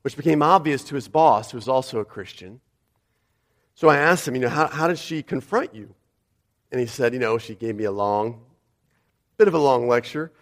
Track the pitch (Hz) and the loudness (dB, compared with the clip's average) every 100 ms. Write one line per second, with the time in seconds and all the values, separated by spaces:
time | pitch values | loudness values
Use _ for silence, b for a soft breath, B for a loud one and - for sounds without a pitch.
0 | 135 - 151 151 151 190 156 139 - 143 | -10 -4 0 2 4 4 2 -4 -4 -10
1 | 110 156 160 107 - 123 110 131 127 120 | -4 2 4 2 -2 -10 -4 -2 -2 -6
2 | 104 - 95 - 92 120 _ _ _ _ | -8 -10 -16 -16 -20 -20 _ _ _ _
3 | _ _ _ _ _ _ _ _ 160 143 | _ _ _ _ _ _ _ _ 4 6
4 | 151 175 151 127 123 139 156 143 165 165 | 4 2 0 -2 -2 0 -4 -2 -2 -2
5 | - 160 143 143 127 220 139 110 101 _ | -6 -10 -6 -8 -4 -4 -4 -10 -20 _
6 | _ _ _ _ _ _ _ 127 120 - | _ _ _ _ _ _ _ -6 -6 -2
7 | 120 123 117 113 - 107 113 107 107 98 | -2 0 -2 -2 -4 -10 -8 -4 -4 -2
8 | 101 104 110 117 _ _ _ _ _ _ | 0 0 -2 -8 _ _ _ _ _ _
9 | _ _ _ - 214 165 143 127 120 120 | _ _ _ 2 4 6 4 4 4 2
10 | 120 151 160 _ | 0 -8 -10 _